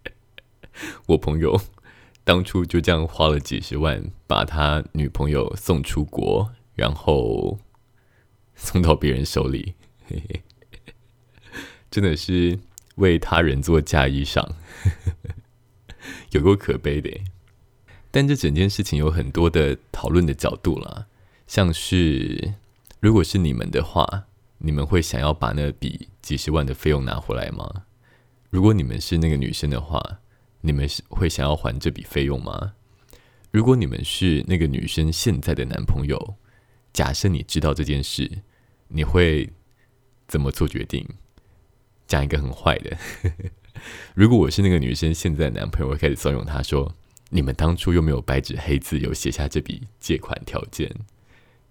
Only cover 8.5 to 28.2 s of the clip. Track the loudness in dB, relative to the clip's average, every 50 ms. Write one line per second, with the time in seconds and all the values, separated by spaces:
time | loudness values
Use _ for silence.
8.5 | _ -12 -6 -2 0 4 4 4 4 4 2 0 0 0 -2 -2 -2 -2 -2 -2
9.5 | -2 -4 -6 -8 -12 _ -16 -20 _ _ -14 -12 -10 -10 -10 -10 -12 -14 -14 _
10.5 | _ _ _ _ -20 -20 -20 -20 -20 _ _ _ _ _ _ _ _ _ -20 -20
11.5 | -18 -18 -18 -18 -20 -20 _ _ -2 2 2 2 2 0 0 0 2 4 4 2
12.5 | 2 0 -4 -12 -20 -20 -20 _ _ 4 4 6 6 4 2 2 2 2 4 4
13.5 | 2 0 2 4 4 4 4 4 2 2 4 2 2 0 -2 -2 -2 -2 -2 -2
14.5 | -6 -12 -16 -20 -8 -4 -2 -2 -2 -2 -4 -6 -6 -6 -8 -14 -14 -14 -16 _
15.5 | _ _ _ _ _ _ _ -20 -20 -20 -18 -18 -18 -18 -8 -2 0 2 4 4
16.5 | 4 4 2 -2 -4 -2 -2 -2 -2 -2 -4 -6 -8 -10 -12 -12 -14 -16 _ _
17.5 | _ _ _ _ _ _ _ -20 -20 -20 -8 -2 2 2 4 4 2 2 0 2
18.5 | 2 4 2 2 2 0 -2 0 0 2 2 2 2 0 -2 -2 0 2 2 4
19.5 | 4 4 4 2 2 -2 _ _ -10 -6 -2 2 4 4 4 2 0 -2 -2 -4
20.5 | -4 -2 -2 -2 -2 -2 -4 -10 -12 -14 -16 -16 _ _ _ _ _ _ _ -4
21.5 | 2 2 4 4 2 0 -2 0 2 4 4 4 2 0 -2 -4 -4 -4 -6 -6
22.5 | -8 -8 _ _ _ _ _ -20 -4 2 4 6 6 6 4 4 2 2 2 2
23.5 | 0 -2 -2 -2 -2 -2 -2 0 0 0 0 0 -2 -6 -8 _ _ _ _ _
24.5 | _ -6 -4 -2 0 0 0 2 2 2 2 0 -2 -2 0 0 0 0 -2 -2
25.5 | -2 0 -2 -2 -4 -4 -6 -8 -8 -8 -12 -16 -20 _ -8 -6 -6 -4 -2 0
26.5 | 0 0 0 -2 -4 -2 0 0 2 2 0 -2 -4 -4 -4 -4 -4 -4 -4 -6
27.5 | -8 -10 -10 -10 -10 -12 -14 _ _ _ _ _ _ _